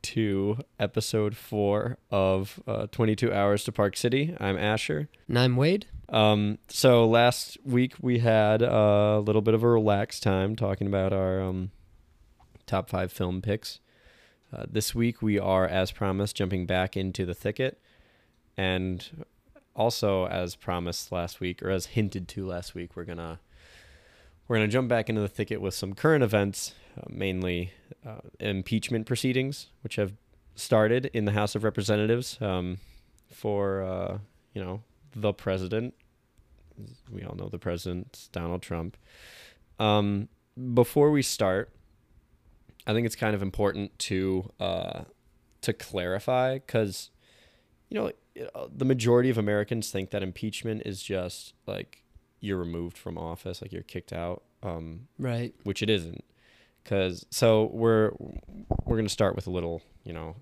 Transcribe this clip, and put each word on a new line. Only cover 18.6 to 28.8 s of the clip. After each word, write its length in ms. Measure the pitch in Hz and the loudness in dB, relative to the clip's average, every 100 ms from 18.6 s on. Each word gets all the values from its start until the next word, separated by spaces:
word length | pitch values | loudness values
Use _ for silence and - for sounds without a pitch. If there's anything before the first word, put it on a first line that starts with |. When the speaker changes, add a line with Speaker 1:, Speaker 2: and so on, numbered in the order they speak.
| 95 92 92 90 - 160 - _ _ - _ - | -2 0 -2 -4 -10 -16 -18 _ _ -20 _ -2
Speaker 1:
also, 480 | 113 - 107 95 | 0 2 0 0
as 320 | 90 90 90 - | 0 -2 -6 -6
promised 560 | - 87 87 85 - | -6 -4 -4 -6 -6
last 260 | 90 87 - | -6 -6 -6
week, 240 | 90 87 | -6 -4
or 60 | 92 | -2
as 160 | 95 | -2
hinted 440 | - 113 104 95 90 | -2 -2 -2 -4 -8
to 180 | - 95 | -8 -8
last 280 | 87 87 | -8 -10
week, 220 | 87 87 - | -12 -12 -12
we're 80 | |
gonna, 360 | 85 85 82 82 _ - - - - - _ _ - _ _ | -10 -10 -10 -12 _ -20 -20 -20 -20 -20 _ _ -20 _ _
we're 100 | 113 | 0
gonna 120 | 107 | 2
jump 200 | 120 127 | 2 2
back 220 | 120 107 | 0 2
into 100 | 110 | 0
the 80 | 104 | -2
thicket 320 | - 104 110 | -2 -4 -2
with 140 | 95 | -4
some 180 | - 98 | -4 -6
current 320 | 98 151 156 | 0 4 6
events, 480 | 120 104 101 98 - - - - | 6 4 2 -2 -10 -12 -20 -18
uh, 60 | - | -14
mainly, 600 | - 98 92 92 87 90 - _ - - | -6 -4 -2 -2 -2 -4 -10 _ -20 -16
uh, 140 | 107 - - | -16 -18 -8
impeachment 680 | 107 95 95 110 | -4 -4 -2 -2